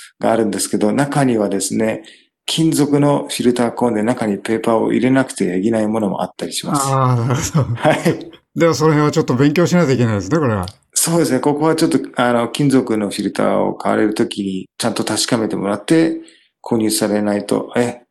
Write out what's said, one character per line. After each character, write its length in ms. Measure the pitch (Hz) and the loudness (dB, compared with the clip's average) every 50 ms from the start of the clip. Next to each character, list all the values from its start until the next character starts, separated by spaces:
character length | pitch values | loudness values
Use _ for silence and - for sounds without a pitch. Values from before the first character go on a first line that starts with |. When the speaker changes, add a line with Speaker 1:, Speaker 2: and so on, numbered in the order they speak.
| - - _ - | -20 -20 _ -4
Speaker 1:
が 100 | - 110 | -2 0
あ 60 | 113 | 2
る 80 | 113 113 | 2 0
ん 80 | 104 - | 0 -2
で 80 | - | -4
す 100 | - - | -4 -4
け 80 | - - | -2 0
ど、 140 | - 107 107 | 0 0 0
中 320 | 120 143 139 - 147 139 | 0 -2 0 0 0 0
に 140 | 127 120 110 | 2 2 0
は 100 | 104 98 | 0 0
で 120 | 95 98 | -2 -2
す 160 | 95 - 110 | -4 -4 -2
ね、 280 | 110 110 110 110 - - - - - _ _ _ _ _ - | -2 -2 -2 -2 -6 -8 -16 -20 -20 _ _ _ _ _ -6
金 220 | - - 160 160 143 | -2 0 2 2 2
属 260 | 135 147 139 143 147 | 2 2 2 2 2
の 300 | 143 147 143 143 - - | 2 2 2 0 -2 -4
フ 60 | - | -4
ィ 100 | - 113 | -2 2
ル 100 | 123 123 | 2 2
タ 140 | 120 120 117 | 2 0 -2
ー 20 | 113 | -2
コ 140 | - 123 | 0 -2
ー 40 | 120 110 | 0 0
ン 20 | |
で 80 | 107 104 | 0 0
中 240 | 113 127 127 120 | -2 -2 -2 -2
に 100 | 107 101 | -2 -2
ペ 200 | 98 - - 113 | -4 -2 -2 -2
ー 40 | 113 | -2
パ 120 | - 117 113 | 0 2 2
ー 20 | |
を 160 | 110 110 113 | 2 2 2
入 100 | 113 113 | 0 2
れ 100 | 110 127 | 2 2
な 140 | 131 135 131 | 2 2 0
く 60 | - | 0
て 180 | - - 98 92 | -2 -4 -2 -2
は 80 | 90 | 0
い 60 | 92 92 | 0 0
け 80 | 113 | 0
な 120 | 113 110 107 | 0 0 0
い 40 | |
も 140 | 104 107 113 | 0 -2 0
の 80 | 107 98 | -2 -2
も 140 | 92 - - | -2 -4 -6
あ 40 | |
っ 60 | - - | -8 -8
た 100 | - - | -8 -10
り 60 | 85 - | -8 -8
し 140 | - - | -8 -6
ま 80 | - - | -2 -2
す。 80 | 143 135 139 | 0 0 2
Speaker 2:
あ 280 | 135 135 131 127 127 | 2 2 2 2 2
ー、 120 | 120 117 127 | 2 2 0
な 0 | |
る 80 | 123 | 0
ほ 360 | 139 165 - - 160 127 - 120 | -2 -2 -2 0 0 0 0 -2
ど。 20 | |
Speaker 1:
は 160 | 117 - 151 156 | -2 0 0 0
い。 380 | - - 180 131 - - - - - _ _ - | 2 2 0 -2 -2 -6 -14 -20 -20 _ _ -2
Speaker 2:
で 100 | 147 160 | 0 2
は 80 | 165 151 | 2 2
そ 120 | 127 156 | 2 2
の 40 | 160 | 2
辺 160 | 156 151 151 | 4 4 2
は 60 | 147 - | 2 2
ち 80 | 160 | 0
ょ 20 | 143 | 0
っ 20 | |
と 120 | 127 135 | 0 2
勉 180 | 120 143 147 147 | 2 2 2 4
強 140 | 175 175 139 | 2 2 2
し 60 | 147 | 4
な 80 | 175 170 | 2 2
い 20 | |
と 60 | 135 135 | 2 2
い 40 | |
け 80 | 117 120 | 2 2
な 60 | 113 | 2
い 40 | 110 | 0
で 60 | 101 90 | 0 -2
す 80 | 95 | 0
ね、 80 | 131 170 | 0 0
こ 80 | 151 123 | 0 0
れ 60 | 107 | 0
は。 120 | 101 90 92 - _ _ _ - | -2 -2 -6 -8 _ _ _ -4
Speaker 1:
そ 220 | - - 165 170 | -4 -2 0 2
う 40 | 170 | 2
で 60 | 160 | 2
す 60 | 123 127 | 2 2
ね。 60 | 127 | 0
こ 160 | 127 147 147 | 2 0 0
こ 120 | 147 151 | 2 2
は 100 | 160 160 | 2 2
ち 80 | 156 156 | 2 2
ょ 40 | - | 2
っ 20 | - | 2
と、 80 | 135 135 - - | 0 0 -2 -2
あ 160 | - 123 120 120 | 0 0 2 2
の、 160 | 117 117 113 | 0 0 -2
金 200 | - - 151 139 | -2 0 0 2
属 300 | 131 131 107 98 110 110 | 4 2 2 2 0 -2
の 120 | 104 98 | -2 -4
フ 80 | - - | -4 -4
ィ 60 | 101 | -4
ル 60 | 95 87 | -4 -2
タ 120 | - 104 | 0 0
ー 140 | 101 98 98 | 0 2 2
を 180 | 98 98 98 | 0 -2 -2
買 160 | - - 98 104 | -4 -2 -2 0
わ 60 | 110 | 2
れ 60 | 110 | 0
る 100 | 107 107 | 0 0
と 120 | - 117 | 0 -2
き 160 | 110 - - 101 | -2 -4 -6 -6
に 260 | 98 95 92 90 - _ - | -6 -6 -8 -10 -12 _ -6
ち 60 | - | -4
ゃ 60 | 117 | -4
ん 40 | 101 | -4
と 100 | - 110 | -4 -4
確 240 | - 113 104 - - | -4 -2 -4 -2 -2
か 100 | 131 113 | -2 -2
め 80 | 110 | -2
て 80 | 104 98 | -2 -4
も 140 | 95 95 98 | -4 -4 -4
ら 80 | 101 | -4
っ 80 | - - | -4 0
て 320 | - 165 160 165 165 - - - - - _ _ _ _ _ | 2 2 4 4 2 0 -4 -10 -14 -20 _ _ _ _ _
購 160 | - - 120 | -8 -4 -2
入 140 | 110 107 107 | 0 0 0
さ 160 | 107 - 113 | 0 0 0
れ 160 | 104 101 104 104 | 0 0 0 0
な 140 | 104 104 | 0 -2
い 100 | 104 101 | -2 -2
と、 260 | - 110 107 - - - 120 | -2 -2 -2 -2 -2 -2 -2
「え、 240 | 120 120 - - - _ | -2 -2 -4 -10 -14 _